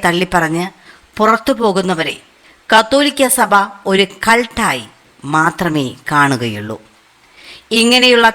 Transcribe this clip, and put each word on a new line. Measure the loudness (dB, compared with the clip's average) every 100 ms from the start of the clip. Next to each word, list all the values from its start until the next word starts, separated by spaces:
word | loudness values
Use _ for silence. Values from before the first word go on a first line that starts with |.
| 0
തള്ളിപ്പറഞ്ഞ് | 0 0 0 0 -2 -6 -10 -20 -20 _ -2
പുറത്തു | 0 2 -2
പോകുന്നവരെ | -2 0 0 -2 -4 -4 -8 _ _ _ _ 0
കത്തോലിക്ക | 2 4 0 0 0 0
സഭ | 0 2 2 0 -6 -2
ഒരു | 0 0 -2 0
കൾട്ടായി | 0 0 -4 -4 -4 -10 _ _ _ -4
മാത്രമേ | 0 0 0 -4 -2 -4 -8 -4
കാണുകയുള്ളൂ. | 0 2 0 -4 -6 -10 -12 -14 _ _ _ _ -20 -20 -20 _
ഇങ്ങനെയുള്ള | 0 2 4 4 4 2